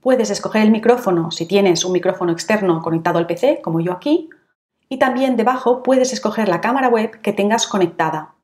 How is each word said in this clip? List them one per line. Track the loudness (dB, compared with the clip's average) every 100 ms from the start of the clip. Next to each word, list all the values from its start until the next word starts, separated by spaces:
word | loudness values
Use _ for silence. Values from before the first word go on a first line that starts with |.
puedes | 2 2 0
escoger | -2 -2 2
el | 4
micrófono | 4 4 2 2 0 -2
si | -6
tienes | 0 2 4 2
un | 2
micrófono | 0 0 -2 -2
externo | -4 -2 0 2 0
conectado | 0 -2 0 -2
al | -2
P | -2
C, | 0 0
como | -2 -2
yo | -2
aquí, | -4 0 0 -2 -18 _ _ _ _ _
y | -2
también | 0 0 0 2
debajo | 0 0 0 0
puedes | 2 2 2
escoger | -2 -4 -2 -2
la | 0
cámara | 0 0 2
web | 2 0 -4
que | -6
tengas | -2 0 0 0
conectada. | 0 -2 0 -4 -4 -10 _